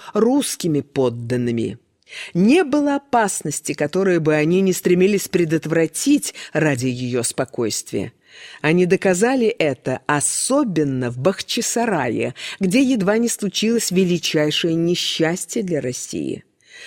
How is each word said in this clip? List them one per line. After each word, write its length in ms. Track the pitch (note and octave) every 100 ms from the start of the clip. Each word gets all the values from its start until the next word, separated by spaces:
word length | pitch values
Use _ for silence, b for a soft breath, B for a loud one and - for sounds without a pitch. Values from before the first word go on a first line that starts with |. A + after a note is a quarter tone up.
| B
русскими 680 | G#3+ A3+ C#4 B3 - F3 D3
подданными. 960 | C3+ C#3 B2+ A#2 A#2 B2 A#2+ A#2 A2 - _ _ _ B B
Не 300 | E3+ G3+ D#4+
было 320 | D#4 D4 C#4+
опасности, 800 | C#4 - A#3+ G#3 - D#3 - -
которую 460 | D3+ D3 F#3 F#3+ E3+
бы 160 | D#3 D3+
они 240 | D3+ F#3
не 120 | F#3+
стремились 540 | F3 F#3 F3+ F#3+ G3+ -
предотвратить 1040 | F#3 E3+ D#3+ D#3 E3 D#3+ - C#4 D4 - - B
ради 340 | D#3 D#3 C3+ C3
её 380 | B2 B2+ B2
спокойствия. 880 | A2+ - C3 - A2+ - - A2+ G2 - B B B B
Они 260 | D3 F3 F3+
доказали 600 | F3+ G3 F3+ A#3 C4+ A3+
это 540 | - D#3 B2+ - C3 -
особенно 1040 | D3 - - - C4+ C4 D#3+ C#3+ C3 B2
в 80 | B2
Бахчисарае, 1160 | D#3+ G3 - - A3 A#3+ A#3 F3 B2 A2+ A#2 - B B
где 200 | F#3+ G#3+
едва 380 | C4 B3+ F3+ A3
не 100 | A#3
случилось 640 | - G3+ - G#3+ A#3 -
величайшее 840 | F3+ F#3 F3 - D#3+ D3+ - F3 E3
несчастье 880 | E3+ F3 - - D#3+ F3 - A#3+
для 160 | F#3+ D3+
России. 640 | B2+ B2 - E2+ C#2 - - _ B B